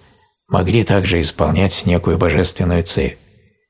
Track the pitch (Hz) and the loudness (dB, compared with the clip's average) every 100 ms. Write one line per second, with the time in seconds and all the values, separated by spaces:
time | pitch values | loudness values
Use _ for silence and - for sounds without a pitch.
0 | - _ _ _ - 92 90 113 104 98 | -20 _ _ _ -4 -2 2 0 2 0
1 | 92 85 - - 76 85 95 - 87 87 | 0 0 -2 -2 -2 0 0 0 0 0
2 | 87 85 87 78 90 - 90 87 82 82 | 0 0 2 0 0 -2 0 0 0 -2
3 | 71 - _ _ _ _ | -4 -6 _ _ _ _